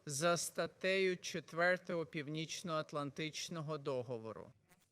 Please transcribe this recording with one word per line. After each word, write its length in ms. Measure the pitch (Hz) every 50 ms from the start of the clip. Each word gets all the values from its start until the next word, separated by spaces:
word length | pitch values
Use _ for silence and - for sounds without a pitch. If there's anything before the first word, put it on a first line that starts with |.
| -
за 320 | - 147 135 156 175 170 165
статтею 800 | - - - - 170 160 - - - 185 190 196 190 185 180 175
четвертою 880 | - - - 175 143 - - 160 170 180 180 180 180 - 190 170 160
Північно-Атлантичного 1700 | 156 - 160 143 135 151 156 160 156 - - - 180 160 156 151 - - 151 143 143 135 - 160 156 151 - - - - 165 151 147 156 151
договору. 760 | 139 147 139 127 120 123 127 113 110 110 104 - 87 - - _ _ _ - _ _ _